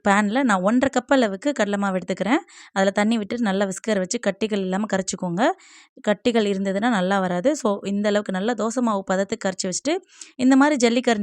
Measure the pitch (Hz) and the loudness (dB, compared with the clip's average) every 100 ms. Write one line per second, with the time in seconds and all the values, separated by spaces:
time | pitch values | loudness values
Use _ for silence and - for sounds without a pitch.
0 | 208 196 208 247 269 190 185 247 262 262 | 2 2 2 0 2 2 2 2 0 -2
1 | 254 277 220 190 285 277 208 202 196 185 | 2 2 2 0 -2 -2 -2 0 -2 -2
2 | 180 185 196 311 - - - 196 196 196 | -4 -4 0 -2 -2 -14 -6 0 2 2
3 | 214 233 196 240 220 190 196 185 - 202 | 2 0 -2 -2 -2 0 -2 -4 -2 -2
4 | 185 233 202 190 214 208 185 190 214 190 | -2 -2 -4 -2 -2 -2 -2 -2 -2 -2
5 | 190 185 180 170 285 381 - - _ - | -4 -6 -4 0 0 -2 -8 -20 _ -6
6 | - 208 247 226 202 190 196 190 233 190 | -4 0 0 2 0 0 -2 -2 0 0
7 | 180 196 185 180 220 302 220 202 196 202 | 2 0 0 0 0 0 -2 -2 -2 -2
8 | 208 208 208 185 208 208 220 247 233 202 | 0 0 -2 -4 -4 -2 -4 -2 -2 -2
9 | 190 190 196 220 190 190 185 175 277 370 | 0 -2 -2 -4 -4 -4 -6 -4 -2 -4
10 | - - - - 254 269 294 294 233 233 | -6 -18 -20 0 4 6 4 4 2 2
11 | 247 214 | 0 0